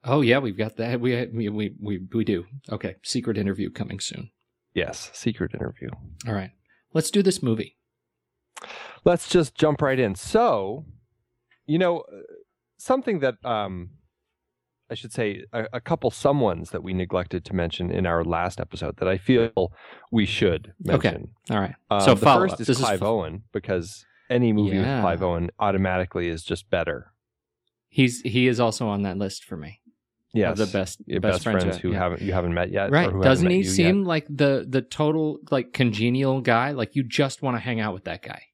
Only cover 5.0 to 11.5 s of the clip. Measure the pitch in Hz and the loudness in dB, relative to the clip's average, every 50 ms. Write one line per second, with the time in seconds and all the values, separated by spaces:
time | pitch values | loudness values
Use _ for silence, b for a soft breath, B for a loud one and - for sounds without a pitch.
5 | - - - - - 120 107 - 90 - - - - - - _ - 58 - - | -14 -16 -16 -4 -4 -4 -2 -2 -6 -6 -6 -8 -8 -8 -8 _ -12 -12 -12 -12
6 | - - - - - 120 104 101 95 92 _ _ _ _ _ _ _ _ - 160 | -16 -20 -18 -12 -8 -6 -6 -6 -6 -8 _ _ _ _ _ _ _ _ -2 -2
7 | 156 - - 202 190 190 180 - - 120 113 110 - - _ _ _ _ _ _ | -2 2 0 2 4 4 2 2 0 0 0 -2 -4 -10 _ _ _ _ _ _
8 | _ _ _ _ _ _ _ _ _ _ _ - B B B B B B B B | _ _ _ _ _ _ _ _ _ _ _ -20 B B B B B B B B
9 | B 170 175 170 - - - 180 156 - _ - 156 151 147 - 151 135 131 131 | B 4 4 4 0 2 4 4 4 2 _ 2 2 2 4 2 2 0 2 2
10 | 127 101 95 - - - - 220 240 226 139 104 98 98 110 147 156 - - - | 0 0 -2 -4 -8 0 2 4 4 4 2 0 -2 -4 -8 -10 -12 -16 -20 -20
11 | _ _ _ _ _ _ _ _ _ _ | _ _ _ _ _ _ _ _ _ _